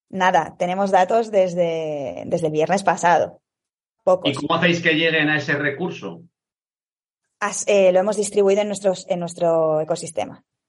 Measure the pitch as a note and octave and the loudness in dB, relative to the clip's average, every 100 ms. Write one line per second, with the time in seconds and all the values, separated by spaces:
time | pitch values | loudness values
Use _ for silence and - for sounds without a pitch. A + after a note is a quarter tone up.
0 | _ G3 F#3 F3+ D#3 - F3+ F#3 G3+ F#3+ | _ 0 2 2 0 -4 -4 -2 2 2
1 | F#3 A3+ A3+ G#3 F#3 F3 E3+ D#3+ D#3 D3 | 4 2 2 2 2 2 -2 -2 -4 -6
2 | C3 E2+ - E3+ D#3+ D#3 D#3+ G3 G3 E3 | -8 -10 -4 -2 -2 0 0 0 0 0
3 | E3+ D#3+ F2+ - _ _ _ _ _ _ | 4 2 2 -6 _ _ _ _ _ _
4 | - F3+ D3 C3 D3 E3 F3 E3+ E3 D#3 | 0 0 0 -4 -2 0 2 0 0 0
5 | E3 D#3+ D3+ D3+ C3 C#3+ D3 - F3+ - | 2 2 0 0 -2 -2 -2 -4 -6 -8
6 | G2 E2+ - _ _ _ _ _ _ _ | -12 -14 -20 _ _ _ _ _ _ _
7 | _ _ _ - G3+ G3+ - G3+ F#3+ F3+ | _ _ _ -8 -6 -4 0 4 6 4
8 | G3 G#3 G3+ G#3 G3 G3+ G#3 G3 G3+ F3+ | 2 -2 -2 2 2 2 0 -2 -2 -2
9 | - F3+ E3+ F3 E3+ E3 D#3+ D#3 D#3 E3+ | -4 -6 -6 -2 0 2 2 0 -2 -4
10 | - - - - _ _ | -6 -8 -10 -10 _ _